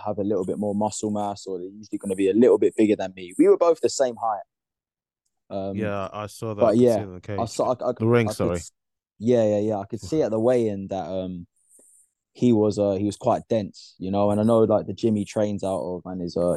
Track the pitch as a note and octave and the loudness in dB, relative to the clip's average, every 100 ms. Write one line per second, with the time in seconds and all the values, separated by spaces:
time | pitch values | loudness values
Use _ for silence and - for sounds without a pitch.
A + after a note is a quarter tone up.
0 | G#2+ G2+ G2+ G2+ F#2+ F2+ G#2 G2+ G#2+ - | -8 -4 -2 -2 -2 -4 -4 -2 -4 -4
1 | G#2+ G#2 G#2 G2+ - F#2 F#2 G#2 G#2+ G2+ | -6 -4 -6 -8 -10 -10 -10 -16 -12 -10
2 | G2+ F#2+ F#2+ G2+ B2 G#2 G2+ - G#2+ G2 | -6 0 2 6 6 6 4 2 2 2
3 | F#2+ F#2 F2+ F#2+ F3+ G3 E3+ D#3+ - - | -2 -10 -10 2 4 6 4 2 0 0
4 | C3 A2+ A2+ G2+ - _ _ _ _ _ | -2 -2 -6 -6 -8 _ _ _ _ _
5 | _ _ _ _ - G2 F#2+ G2 G#2+ G2+ | _ _ _ _ -12 -8 -6 -6 -4 -4
6 | F#2+ G2+ G#2 - A2+ G#2 A#2 A2 B2 A#2 | -8 -8 -12 -10 -8 0 2 6 4 4
7 | G2+ F2+ - G2+ A2+ - A#2 B2 - A#2+ | -2 -12 -10 -6 -6 -4 -2 -2 -4 0
8 | A2 A#2+ A2 G#2+ F#2 F2 - _ _ _ | 4 4 2 0 -2 -2 -6 _ _ _
9 | _ - A2 B2 A2 G#2 G#2+ G2+ G2 A2+ | _ -6 2 4 4 2 0 -4 -6 -10
10 | - D#3+ B2 A2 A#2 B2+ A2+ G2 F#2+ F#2+ | -6 -2 0 0 2 2 2 -4 -6 -8
11 | D#2+ F#2+ F#2 F2+ F2 _ _ _ _ _ | -6 -6 -6 -8 -14 _ _ _ _ _
12 | _ _ _ - B2 A2 G#2+ G2+ G2+ F#2+ | _ _ _ 0 4 4 4 2 0 0
13 | G#2 G2 A#2+ F#2+ - A2+ F#2+ - - - | -2 -2 -2 -2 0 -4 -4 -12 -20 -12
14 | F#2 G2 G#2 G#2 A2 A#2 A2 G#2 F#2 F#2+ | -4 0 2 2 4 4 4 2 -2 -2
15 | A2+ G#2+ G2 - G#2 G2+ F#2+ F#2+ D2 F2+ | 0 0 -2 -2 -2 -2 -4 -4 -6 -8
16 | F2+ F#2 F2 E2+ F2 | -10 -8 -6 -2 0